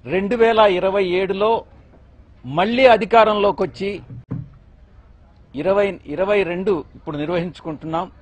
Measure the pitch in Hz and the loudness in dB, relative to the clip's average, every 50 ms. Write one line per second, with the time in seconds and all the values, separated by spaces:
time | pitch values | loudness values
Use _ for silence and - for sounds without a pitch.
0 | - 120 156 185 196 202 240 226 226 226 226 220 214 208 180 180 180 190 190 202 | -8 -4 -4 -4 -2 -2 0 2 2 2 4 4 4 4 4 2 0 0 0 0
1 | 196 180 175 185 196 185 190 190 208 220 226 208 - - - - - - - - | -2 0 0 -2 -2 -2 -2 -2 0 0 0 -2 -4 -12 -20 -20 -20 -20 -20 -20
2 | - - - - - - - - - 123 139 160 190 220 233 247 262 254 226 202 | -20 -20 -20 -20 -20 -20 -20 -20 -14 -6 -2 -2 0 0 2 4 6 6 6 6
3 | 220 185 226 226 220 220 208 208 202 202 196 - 196 147 - - 190 196 202 - | 2 4 6 6 6 6 2 2 0 0 0 0 -4 -6 -4 -8 -8 -8 -8 -10
4 | - - - - - _ - - - - - - - - - - - _ - - | -14 -18 -18 -20 -14 _ -12 -12 -12 -14 -20 -20 -20 -20 -20 -20 -20 _ -20 -20
5 | - - - - - - _ - - _ - 131 151 185 196 202 202 196 180 - | -20 -20 -20 -20 -20 -20 _ -20 -20 _ -12 -4 -2 0 2 2 2 0 -2 -8
6 | - 143 147 160 190 196 208 202 190 165 175 180 190 208 196 151 - - - - | -10 -10 -4 -4 0 0 0 0 0 -2 -4 -4 -2 -2 -2 -2 -4 -10 -20 -14
7 | - - 156 143 151 151 180 175 170 180 - - - 165 156 123 151 160 160 165 | -10 -8 -6 -6 -4 -4 -4 -4 -4 -6 -10 -12 -12 -12 -12 -10 -8 -6 -4 -4
8 | 190 165 - - | -6 -6 -12 -20